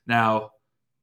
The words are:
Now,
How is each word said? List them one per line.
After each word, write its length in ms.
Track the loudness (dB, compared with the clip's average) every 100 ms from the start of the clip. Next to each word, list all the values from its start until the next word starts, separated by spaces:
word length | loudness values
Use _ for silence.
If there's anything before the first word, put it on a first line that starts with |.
| -2
Now, 460 | 0 2 0 -4 -14 _ _ _ _